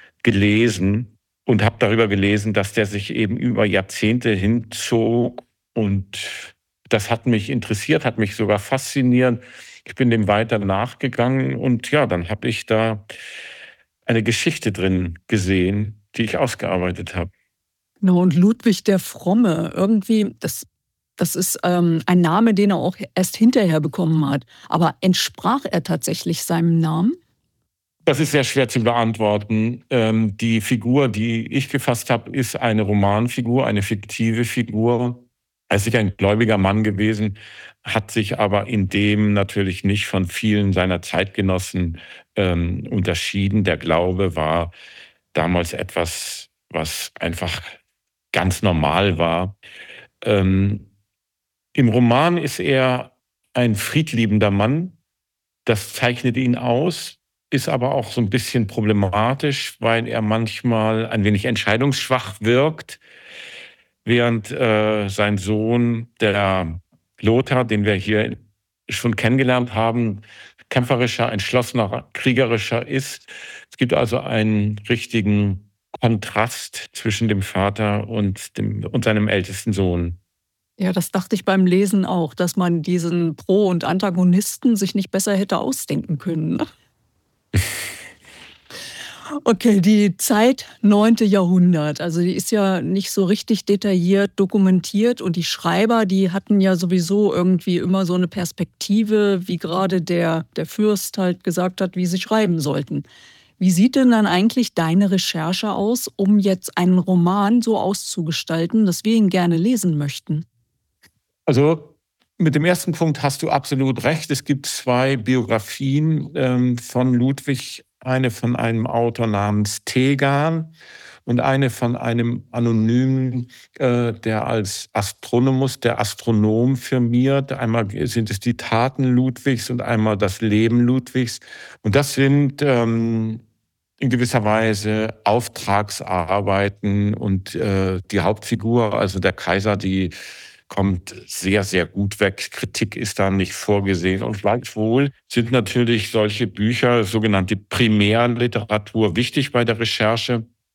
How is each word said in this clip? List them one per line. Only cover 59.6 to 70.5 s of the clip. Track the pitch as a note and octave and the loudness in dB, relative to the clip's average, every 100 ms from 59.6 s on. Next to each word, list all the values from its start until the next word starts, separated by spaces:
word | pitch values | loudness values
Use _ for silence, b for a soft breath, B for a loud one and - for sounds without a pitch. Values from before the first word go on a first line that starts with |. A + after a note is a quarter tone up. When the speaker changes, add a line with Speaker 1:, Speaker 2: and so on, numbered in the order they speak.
| - - | -8 -4
Speaker 1:
weil | A2+ A2+ A2+ | 0 0 0
er | A2+ | -2
manchmal | G#2+ A2 A2+ - B2 A2+ A2 A2 A2+ | 0 0 -2 -2 0 2 2 0 -2
ein | A2+ | 0
wenig | G2+ G2+ | 2 2
entscheidungsschwach | B2+ G#2+ - A2+ C#3+ C#3 - B2+ G2+ G2+ | 0 -2 0 2 2 0 -2 -2 -4 -4
wirkt, | G#2+ A#2+ D3+ D#3 - - B B B B B B B B B B | 2 4 2 -2 -16 -20 B B B B B B B B B B
während, | - A#2+ A#2+ A2+ G#2 | 0 2 2 0 -4
äh, | - A#2 G#2+ G#2+ G#2+ G2+ | -2 2 2 2 0 -2
sein | F#2+ G#2 G2+ | -2 0 0
Sohn, | F#2 G#2+ A2 A#2+ A#2+ A#2 A#2+ - | 0 0 2 2 0 -2 -6 -2
der | A2 G2+ G2 F#2+ E2 E2+ _ _ _ - | 0 2 2 0 -2 -8 _ _ _ -4
Lothar, | G#2+ A#2+ C3 B2+ | 2 2 2 0
den | A2+ G#2 | 0 0
wir | G#2 | 0
hier | G2 G2 G#2+ A#2 A2 _ _ _ _ - | 0 0 0 -2 -6 _ _ _ _ -12
schon | - A#2+ G#2 | -4 -2 0
kennengelernt | A2+ C3 B2+ B2+ A#2+ | 0 2 2 0 0
haben, | G#2+ A2+ A#2 A#2 G2+ B B B | -2 0 0 -2 -4 B B B